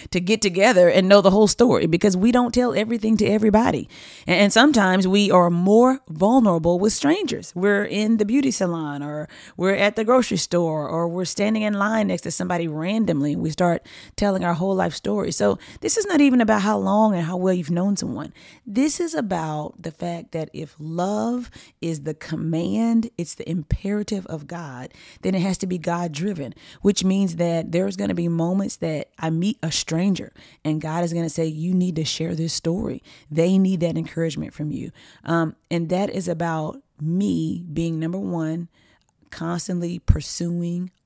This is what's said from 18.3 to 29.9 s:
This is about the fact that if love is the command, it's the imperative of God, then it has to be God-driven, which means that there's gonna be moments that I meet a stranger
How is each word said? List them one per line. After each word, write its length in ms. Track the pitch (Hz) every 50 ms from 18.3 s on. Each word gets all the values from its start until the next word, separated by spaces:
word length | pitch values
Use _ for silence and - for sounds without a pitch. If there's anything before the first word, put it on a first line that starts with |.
| - - - - - - _
This 360 | - 196 240 277 311 - -
is 120 | 349 330 320
about 640 | 311 247 196 185 170 160 156 151 151 151 - - - -
the 80 | 170
fact 400 | - - 175 175 170 165 160 -
that 200 | - 160 156 151 -
if 240 | - 160 143 - -
love 720 | 151 156 160 170 180 196 208 214 220 233 240 247 240 - - - - - _ _
is 220 | - 165 165 147 139
the 120 | 160 156
command, 960 | - - - 160 156 160 160 160 160 175 190 196 220 226 233 233 226 220 233 - -
it's 160 | 170 - -
the 160 | - - -
imperative 720 | 165 180 147 - - - - 196 208 208 208 - 214 196 180
of 200 | - 165 156 147
God, 480 | - 175 170 165 143 127 123 127 - - - - - - - -
then 120 | 185 190
it 60 | 190
has 160 | 170 196 185
to 100 | - 196
be 120 | 185 180 175
God-driven, 720 | 156 175 170 170 175 170 147 143 175 208 196 160 135 123 - - - - - - -
which 200 | 202 202 - 185
means 340 | 190 190 196 196 185 165
that 360 | 165 175 170 170 165 160 160 165
there's 240 | 175 190 202 190
gonna 180 | 185 202 196 185
be 140 | 170 170 170
moments 480 | 165 165 165 170 185 196 196 - -
that 320 | - - 165 156 147 - - _ -
I 120 | - 160
meet 260 | 160 165 175 208 - - -
a 100 | 165 -
stranger 600 | - - -